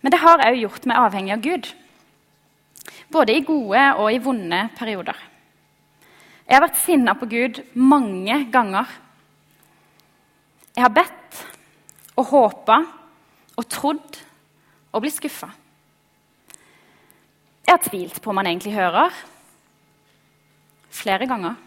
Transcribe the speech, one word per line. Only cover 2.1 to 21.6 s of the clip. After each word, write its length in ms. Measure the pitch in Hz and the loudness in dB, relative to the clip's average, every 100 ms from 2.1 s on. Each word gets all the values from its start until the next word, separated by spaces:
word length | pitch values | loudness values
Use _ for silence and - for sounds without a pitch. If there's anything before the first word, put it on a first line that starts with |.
| _ _ _ _ _ _ - - - - | _ _ _ _ _ _ -20 -20 -20 -6
Både 240 | 320 226 226 | 0 2 2
i 80 | 277 | 0
gode 360 | 311 220 208 277 262 | -4 2 4 4 4
og 80 | 214 | 0
i 120 | 240 | 0
vonde 380 | 254 254 175 175 220 - | -2 -4 -4 -4 -4 -8
perioder. 400 | 220 202 170 - - _ _ _ _ _ _ _ _ _ _ _ _ | -8 -8 -8 -12 -14 _ _ _ _ _ _ _ _ _ _ _ _
Jeg 80 | 262 | 4
har 80 | |
vært 160 | 330 - | 4 0
sinnet 380 | - 320 240 196 | 0 2 2 0
på 80 | 233 | -4
Gud 300 | 233 247 226 - 240 | -4 -4 -6 -12 2
mange 600 | 262 285 233 185 190 262 254 | 4 4 2 -4 -4 -4 0
ganger. 340 | 247 214 185 247 - _ _ _ _ _ _ _ _ _ _ _ _ _ _ _ _ _ | 0 0 -4 -6 -12 _ _ _ _ _ _ _ _ _ _ _ _ _ _ _ _ _
Jeg 120 | - 247 | 0 2
har 100 | 220 | 2
bedt 460 | 359 - - - - - _ _ _ _ - - | -2 -4 -20 -20 -20 -20 _ _ _ _ -10 -6
og 160 | 233 | 2
håpet 560 | 277 220 - - 226 330 - - _ _ _ _ - | 4 4 0 2 2 2 -10 -20 _ _ _ _ -12
og 80 | 226 | -10
trodd 520 | - 277 311 - - - _ _ _ _ _ _ | -6 -4 -4 -10 -20 -20 _ _ _ _ _ _
og 120 | 220 | -6
blitt 160 | 254 294 | -6 -8
skuffet. 320 | 294 - - - _ _ _ _ _ _ _ _ _ - _ _ _ _ _ _ _ _ _ _ - | -12 -12 -18 -20 _ _ _ _ _ _ _ _ _ -20 _ _ _ _ _ _ _ _ _ _ 0
Jeg 80 | 349 | 0
har 80 | |
tvilt 340 | - 196 175 - | 0 -8 -10 -12
på 80 | 220 | -6
om 100 | 190 | -4
han 80 | 190 | -2
egentlig 240 | 175 202 208 | -4 -6 -4
hører. 340 | 180 175 339 - - _ _ _ _ _ _ _ _ _ _ _ _ _ _ _ _ | -2 0 0 -2 -20 _ _ _ _ _ _ _ _ _ _ _ _ _ _ _ _
Flere 380 | - 214 190 254 | -12 -4 -4 -4
ganger. 240 | 240 175 240 | -6 -8 -10